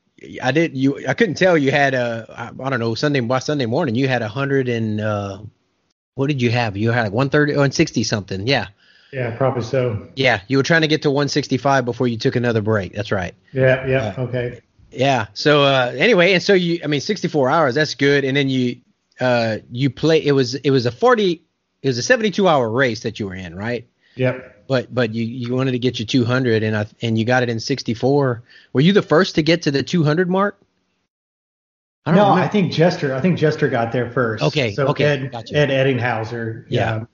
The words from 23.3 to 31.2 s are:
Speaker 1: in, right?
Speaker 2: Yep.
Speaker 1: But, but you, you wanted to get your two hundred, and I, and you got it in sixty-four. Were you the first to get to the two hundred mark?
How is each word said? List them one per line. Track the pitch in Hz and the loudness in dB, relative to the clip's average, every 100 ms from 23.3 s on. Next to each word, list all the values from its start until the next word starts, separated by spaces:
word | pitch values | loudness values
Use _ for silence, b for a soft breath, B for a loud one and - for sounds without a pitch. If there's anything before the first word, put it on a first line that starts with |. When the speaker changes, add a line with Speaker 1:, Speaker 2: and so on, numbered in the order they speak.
Speaker 1:
in, | 92 90 | -8 -14
right? | 85 110 120 117 _ b | -10 -8 -8 -10 _ b
Speaker 2:
Yep. | - 127 127 - - _ | -4 -2 -2 -12 -20 _
Speaker 1:
But, | 131 - | -2 -2
but | 120 117 | -2 -2
you, | 113 | -2
you | 113 127 120 | -6 -6 -4
wanted | 127 135 | -2 0
to | 127 | 0
get | 127 120 | -2 -2
your | 110 | -2
two | 135 | 0
hundred, | 117 127 127 110 | 2 2 2 2
and | 110 | 2
I, | 107 107 _ | -2 -4 _
and | 117 113 | -2 0
you | 113 | 2
got | 127 | 2
it | 120 | 0
in | 113 | -4
sixty-four. | - 135 - 113 131 143 135 120 b b b | -4 -6 -4 -2 0 2 0 -2 b b b
Were | 127 | 2
you | 160 | 4
the | 202 | 4
first | - 151 185 | 4 4 4
to | - | 0
get | 156 170 | 2 2
to | 160 | 2
the | 139 | -2
two | 131 180 | -2 0
hundred | 151 151 180 | 2 2 0
mark? | 185 202 - _ _ _ _ _ _ | 0 -2 -4 _ _ _ _ _ _